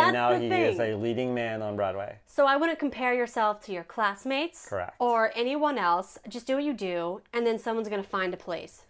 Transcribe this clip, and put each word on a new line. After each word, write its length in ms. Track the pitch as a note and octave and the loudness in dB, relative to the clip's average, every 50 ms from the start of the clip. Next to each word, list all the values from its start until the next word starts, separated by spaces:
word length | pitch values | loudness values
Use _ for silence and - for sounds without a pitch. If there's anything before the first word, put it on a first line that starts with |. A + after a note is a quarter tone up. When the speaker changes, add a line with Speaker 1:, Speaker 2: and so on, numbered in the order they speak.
| D#4+ F#4 - | 6 6 6
Speaker 1:
now 180 | - - - | 4 4 4
Speaker 2:
the 80 | F4+ F4 | 4 4
Speaker 1:
he 100 | F4 F4 | 4 2
Speaker 2:
thing. 120 | F#4 F4+ E4 | 2 4 4
Speaker 1:
is 160 | - G4 - | 4 4 2
a 160 | A#2 A2 A2 | 2 0 0
leading 400 | G2+ A2 A#2 A#2 A#2 B2+ B2+ B2 | 0 0 0 0 0 0 0 0
man 280 | B2 A#2 A#2 A2 A2 G#2+ | 0 -2 -2 -2 -4 -4
on 120 | G#2+ G#2 | -4 -2
Broadway. 440 | G2+ G2+ F#2+ F#2 G2 G2+ G#2 A2 - _ | 0 0 0 0 -2 -6 -8 -10 -14 _
Speaker 2:
So 200 | - - - C#4+ | -4 0 4 4
I 100 | C4+ C#4 | 4 4
wouldn't 220 | C#4+ D#4+ E4 D#4+ D#4 | 4 2 0 0 -2
compare 360 | D4 C#4 A3+ A3+ B3+ B3 B3 | -2 -4 -4 -2 -2 0 0
yourself 500 | B3 A#3+ A#3 - A#3+ A3 G#3+ G#3 D#4 - | 0 0 -2 0 0 2 2 0 -2 -6
to 80 | - G3 | -8 -8
your 100 | F3 E3+ | -8 -8
classmates 840 | - - - A3 G3+ G3+ G3+ - B3+ C4+ C#4 D#4 E4+ - - - - | -8 -4 -2 0 0 0 -2 -4 -2 -2 -2 -2 -4 -6 -10 -10 -6
Speaker 1:
Correct. 260 | G#3 - F2+ - - - | -6 -4 -4 -6 -4 -2
Speaker 2:
or 320 | B3 A#3+ A#3 A3+ A3 A3 - | 0 2 4 4 2 2 0
anyone 440 | A#3 A#3+ B3 C#4 D4+ D4+ D4 C#4 A3+ | 0 -2 -2 0 0 0 0 0 0
else. 400 | F#3+ F3 F3 A#3 F#3 - - - - A3 | 2 2 2 2 0 -4 -10 -16 -14 -12
Just 180 | G3 A#3+ - | -12 -8 -4
do 80 | - C4 | -2 -2
what 80 | C#4 D4 | 0 0
you 100 | D4 C4+ | -2 -2
do, 480 | G#3 G3+ F#3 F3 E3+ E3+ E3+ F3+ - - _ - | -2 -4 -2 -2 -2 -2 -4 -4 -6 -10 _ -4
and 140 | A#3+ A#3 | -2 0
then 120 | A#3 A3+ A3 | 0 0 0
someone's 300 | - A#3+ A3 A3+ A3 G#3 | -2 -2 -2 -2 -2 -2
gonna 140 | G#3 G3+ G3 | -4 -4 -4
find 300 | - - G3 F#3 F#3 F3+ | -4 -2 -2 -2 -2 -4
a 20 | |
place 460 | F3+ - F#3 E3+ E3 - F#3 - - - _ | -4 -6 -6 -6 -6 -8 -10 -16 -18 -20 _